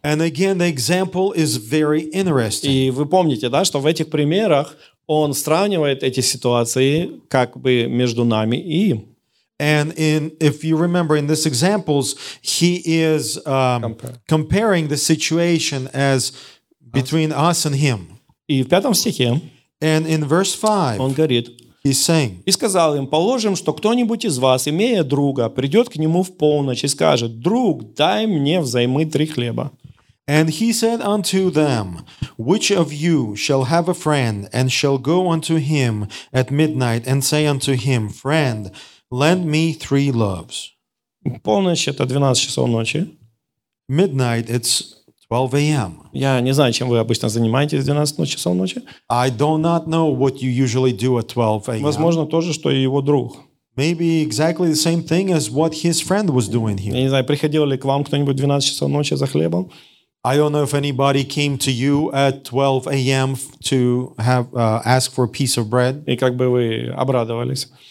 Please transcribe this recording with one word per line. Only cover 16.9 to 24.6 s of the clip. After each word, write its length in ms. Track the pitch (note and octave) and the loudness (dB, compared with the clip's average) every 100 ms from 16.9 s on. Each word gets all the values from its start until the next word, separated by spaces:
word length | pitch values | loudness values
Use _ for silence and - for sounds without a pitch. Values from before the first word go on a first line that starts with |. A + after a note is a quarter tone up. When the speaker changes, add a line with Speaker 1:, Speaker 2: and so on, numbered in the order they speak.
Speaker 1:
between 400 | C3+ B2+ D#3+ D#3 | -4 0 0 0
us 340 | C#3 E3 E3+ D#3 | 2 0 2 0
and 80 | |
him. 440 | C#3 D3 A2 E2+ G2 _ _ - | 2 2 0 -6 -20 _ _ -2
Speaker 2:
И 160 | C3+ | -2
в 60 | C3 | 2
пятом 260 | F3+ B3+ | 2 2
стихе 460 | G#3 - - B2 C3 - _ _ - | 0 0 0 0 0 -4 _ _ -4
Speaker 1:
And 260 | D#3 D#3 D#3+ | 0 2 2
in 220 | D#3+ D3 | 0 2
verse 260 | D#3+ G3 | 2 2
five, 460 | - G#3+ G#3 D3 G#2 | 0 0 2 0 -2
Speaker 2:
он 120 | C3 | -2
говорит, 380 | C3+ D#3 A#2+ A#2 - - _ | 0 0 0 -2 -12 -20 _
Speaker 1:
he's 140 | C#3+ C3+ | -2 0
saying, 440 | - E3 B2+ F2+ - | 2 2 0 -4 -4
Speaker 2:
И 60 | |
сказал 420 | F#3 A3 F#3+ E3 | -2 0 2 2
им: 140 | D3 C3+ | 0 0
положим, 480 | D#3 F#3 B3+ G#3+ F3 | 0 2 0 0 -2
что 160 | - | -2
кто-нибудь 520 | D3 G#3 A#3+ A#3 A#3 A3+ | -2 0 2 0 -2 -2
из 120 | C3 | 0
вас, 300 | C3 C3 | 2 2